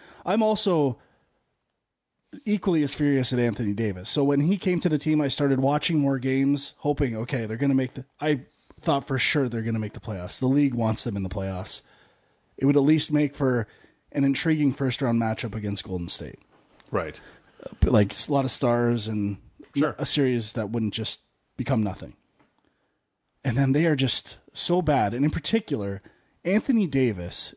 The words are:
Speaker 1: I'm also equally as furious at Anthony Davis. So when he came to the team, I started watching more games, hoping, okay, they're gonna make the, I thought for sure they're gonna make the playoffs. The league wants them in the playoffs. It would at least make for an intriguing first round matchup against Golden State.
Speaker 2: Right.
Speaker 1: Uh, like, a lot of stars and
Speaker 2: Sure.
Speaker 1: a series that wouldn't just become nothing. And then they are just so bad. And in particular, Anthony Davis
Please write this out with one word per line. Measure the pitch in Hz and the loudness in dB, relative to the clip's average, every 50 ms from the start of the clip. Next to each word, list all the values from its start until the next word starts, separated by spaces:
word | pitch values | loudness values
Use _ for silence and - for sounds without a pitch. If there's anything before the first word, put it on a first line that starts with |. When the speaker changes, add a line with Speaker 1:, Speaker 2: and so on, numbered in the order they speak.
| - - - - - | -20 -20 -20 -10 -4
Speaker 1:
I'm | - 190 220 220 | -2 0 2 2
also | 214 214 202 - 202 180 160 147 135 120 - _ _ _ _ _ _ _ _ _ _ _ _ _ _ _ _ _ _ _ _ _ _ _ _ _ _ - - - | 2 2 2 2 2 2 2 2 2 0 -4 _ _ _ _ _ _ _ _ _ _ _ _ _ _ _ _ _ _ _ _ _ _ _ _ _ _ -18 -10 -4
equally | 214 208 202 - 196 170 160 147 | -2 -2 0 0 0 2 2 0
as | 139 - | 0 0
furious | - 151 143 143 135 127 - 127 | 0 0 2 2 2 0 0 0
at | 120 | 2
Anthony | 120 117 107 98 120 101 101 | 2 2 0 0 -2 -2 -2
Davis. | 101 113 107 95 90 92 - | 0 -2 -2 -2 -4 -6 -4
So | - 151 139 | -2 0 2
when | 139 143 139 | 2 2 2
he | 147 165 202 | 2 2 0
came | 185 - 190 180 170 | 0 0 -2 0 0
to | - 180 | 0 0
the | 151 143 | 0 0
team, | - 151 156 156 | 0 0 0 2
I | 147 139 | 2 0
started | - - 147 139 135 127 | 0 0 0 2 2 2
watching | 131 135 147 147 - - 170 151 | 2 2 2 0 0 0 0 2
more | 143 139 139 131 | 2 2 0 0
games, | 120 135 131 135 139 139 143 139 - - - _ | -2 -2 0 2 2 2 2 0 -2 -8 -10 _
hoping, | - 151 143 - 147 123 117 | -2 -2 0 0 0 -2 -2
okay, | 110 117 - - 127 110 | -4 -4 -4 -4 -4 -4
they're | 107 110 | -4 -4
gonna | 117 139 139 135 | -2 0 2 2
make | 131 131 127 - | 2 0 -2 -4
the, | - 127 _ _ - | -10 -14 _ _ -6
I | - 156 151 131 127 - _ _ _ _ - - | -2 0 0 -2 -2 -10 _ _ _ _ -16 -6
thought | - - 151 139 135 | -2 0 0 0 0
for | - 139 127 | -2 -2 -2
sure | - - - 151 135 123 | 0 0 0 0 0 0
they're | 110 113 110 | -2 -4 -2
gonna | 113 113 113 | -2 -2 -2
make | 107 104 - | -2 -4 -8
the | 104 | -10
playoffs. | - - 107 92 90 90 - - | -10 -8 -8 -8 -8 -8 -6 -2
The | 131 | 0
league | 127 135 143 147 139 120 | 2 2 4 2 2 2
wants | 117 117 110 107 - - | 0 0 0 0 0 -2
them | 120 101 | -4 -4
in | 98 95 | -4 -4
the | 92 | -4
playoffs. | - 95 95 98 95 92 95 - - - - _ _ _ _ _ _ _ _ _ _ _ _ _ _ | -4 -4 -4 -4 -6 -6 -6 -8 -10 -12 -12 _ _ _ _ _ _ _ _ _ _ _ _ _ _
It | - 139 | -2 2
would | 139 139 | 4 4
at | 143 135 | 4 4
least | 143 160 156 - - 151 | 4 4 4 2 2 2
make | 147 151 143 143 | 2 2 0 0
for | - 143 131 127 123 110 - - _ _ _ _ _ _ _ - | 0 0 2 2 0 -2 -4 -8 _ _ _ _ _ _ _ -2
an | 143 139 | 0 2
intriguing | 139 139 - - 165 160 156 151 139 123 | 2 2 0 0 0 2 2 2 0 0
first | - 139 131 120 - 135 | 0 -2 -2 -2 0 0
round | 123 117 117 | 0 2 2
matchup | 117 110 110 - - 113 101 | 0 0 -2 -4 -6 -8 -6
against | 110 104 104 101 101 - | -6 -4 -4 -4 -6 -6
Golden | - 92 90 87 85 | -6 -6 -6 -4 -6
State. | - - 82 73 - - _ _ _ _ _ _ _ _ - - | -6 -8 -8 -10 -14 -16 _ _ _ _ _ _ _ _ -12 -4
Speaker 2:
Right. | - 101 85 78 - - - - - - _ _ _ - - | -4 -2 -2 -4 -8 -14 -18 -20 -20 -20 _ _ _ -18 -18
Speaker 1:
Uh, | - - - - - | -8 -2 2 2 4
like, | 131 110 104 101 - | 6 4 4 4 0
a | - - - 147 | -4 -2 0 0
lot | 139 131 | 0 0
of | 131 | 0
stars | - - - 123 120 120 120 120 120 117 104 110 | -2 0 0 2 2 4 2 2 2 0 -2 -4
and | 110 107 101 101 101 - - - _ - - - - | -4 -2 -2 -2 -4 -6 -12 -20 _ -20 -16 -8 -2
Speaker 2:
Sure. | 139 151 147 110 - | -2 -2 -2 -2 -4
Speaker 1:
a | 143 | -4
series | - - 151 139 131 123 120 110 104 - | -2 2 2 2 2 2 0 -2 -4 -4
that | 117 110 101 | -6 -4 -2
wouldn't | 113 120 110 107 - | -2 -2 -2 -2 -4
just | - - - - - _ _ _ _ _ _ _ | -4 -6 -6 -8 -12 _ _ _ _ _ _ _
become | - 123 - 139 113 107 | -6 -2 0 0 2 0
nothing. | 98 90 - - - - _ _ _ _ _ _ _ _ _ _ _ _ _ _ _ _ _ _ _ _ _ _ _ _ _ - | 0 -4 -6 -12 -16 -16 _ _ _ _ _ _ _ _ _ _ _ _ _ _ _ _ _ _ _ _ _ _ _ _ _ -4
And | 131 110 | -2 0
then | 127 139 135 135 | 2 2 2 4
they | 147 165 | 4 4
are | 170 151 | 2 2
just | 131 135 127 - - - - - - _ - - | 2 2 0 0 -2 -6 -10 -18 -20 _ -16 -10
so | - - - 175 180 175 | -6 -2 0 0 0 2
bad. | 147 147 127 107 101 107 | 2 2 2 2 2 0
And | 123 139 | 0 0
in | 156 | 0
particular, | 143 160 - - - 226 - - 147 113 101 98 98 101 - - _ _ _ _ _ _ - | 0 -2 -4 -2 -2 -2 -2 -2 -4 -2 -2 -4 -6 -8 -10 -16 _ _ _ _ _ _ -2
Anthony | 170 190 214 - - - 226 202 | 0 0 0 2 2 2 2 2
Davis | 160 123 135 131 120 104 90 87 87 - - - - - | 2 2 2 2 2 0 -2 -6 -8 -6 -6 -8 -8 -10